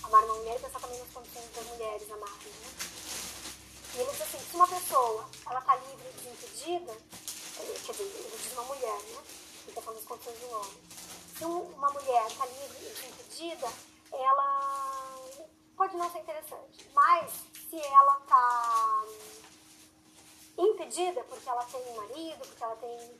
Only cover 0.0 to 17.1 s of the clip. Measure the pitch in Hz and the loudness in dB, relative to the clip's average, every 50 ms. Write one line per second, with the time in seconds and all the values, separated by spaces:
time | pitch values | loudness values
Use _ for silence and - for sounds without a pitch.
0 | - - 440 - 453 453 453 440 453 453 466 508 554 - - 508 - 247 247 247 | -4 10 8 8 8 8 0 -2 -2 -4 -4 -4 -6 -8 -10 -10 -10 -10 -10 -10
1 | 247 247 - 254 240 - - 247 233 226 - 233 226 - 240 233 226 220 214 214 | -12 -12 -14 -16 -14 -14 -14 -14 -14 -12 -10 -10 -10 -10 -8 -6 -6 -6 -6 -6
2 | 208 208 214 208 208 - - - - - - - - 508 - - - - - - | -10 -10 -12 -10 -10 -10 -12 -12 -14 -16 -14 -14 -14 -14 -10 -10 -10 -10 -10 -12
3 | - - - - - - - - - - - - - - - - - - - - | -10 -8 -8 -8 -8 -8 -10 -10 -12 -12 -12 -14 -16 -18 -18 -18 -16 -12 -4 -2
4 | 494 539 571 587 622 - - 302 - - - 339 359 359 359 359 359 - 339 285 | -2 -2 -2 -4 -4 -6 -6 -8 -10 -6 6 6 6 6 6 -2 -4 2 2 4
5 | 247 233 220 220 - - - - - - 247 254 - - 254 254 262 269 269 269 | 4 4 0 -2 -6 -10 -14 -16 -10 -8 -8 -6 0 0 0 0 0 -10 -14 -14
6 | - - - - - 247 - - - - - - 269 320 349 349 349 359 440 440 | -14 -14 -14 -12 -14 -14 -14 -14 -14 -14 -12 -10 -6 -4 -4 -4 -4 -8 -14 -14
7 | - - - - - - - - - - - - - - - - - - 226 - | -16 -18 -18 -14 -12 -10 -10 -10 -12 -12 -12 -10 -8 -8 -8 -8 -8 -8 -8 -6
8 | 202 196 196 - - 226 220 226 - - 254 254 240 254 277 277 254 226 - - | -6 -8 -8 -10 -10 -10 -10 -8 -8 -8 -6 -6 -6 -6 -4 -4 -2 -4 -4 -4
9 | - - 233 269 - - - - - - - - - - - - - 233 220 220 | -6 -10 -12 -14 -14 -14 -16 -16 -16 -18 -18 -18 -18 -12 -12 -10 -10 -10 -10 -12
10 | - - 240 226 - 247 233 226 240 247 240 214 202 - - - - - - - | -10 -12 -12 -12 -10 -12 -12 -12 -12 -8 -6 -6 -6 -8 -12 -16 -18 -18 -16 -16
11 | - - - - - - - - 320 330 339 349 - - - 277 285 277 277 285 | -14 -14 -16 -16 -16 -16 -12 -6 -4 -2 -2 -2 -4 -6 -8 2 2 2 2 2
12 | 262 262 247 240 220 226 226 - 269 247 247 269 285 262 - - - - - - | 0 4 6 6 6 4 -2 -4 -4 -4 -4 -8 -12 -12 -12 -12 -12 -12 -10 -10
13 | 262 254 233 - - - - - 330 339 330 - 269 240 208 - - - - - | -12 -12 -14 -16 -16 -14 -12 -8 -6 -6 -6 -4 -4 -4 -4 -6 -14 -20 -20 -20
14 | - - - 554 508 523 539 554 554 554 539 539 554 554 539 554 539 539 539 539 | -16 -8 -4 2 6 6 8 8 6 4 2 0 0 -2 -2 -4 -4 -4 -6 -6
15 | 523 523 523 523 523 523 523 - 320 - - _ - - _ - 381 381 381 349 | -8 -10 -10 -12 -12 -12 -12 -14 -16 -18 -18 _ -20 -20 _ 2 2 2 2 0
16 | 349 349 339 339 311 - 311 311 311 - - - - - - - - - - 571 | -2 0 -2 -4 -8 -8 -10 -10 -10 -10 -12 -14 -14 -16 -20 -20 -20 2 8 8
17 | - - | 10 10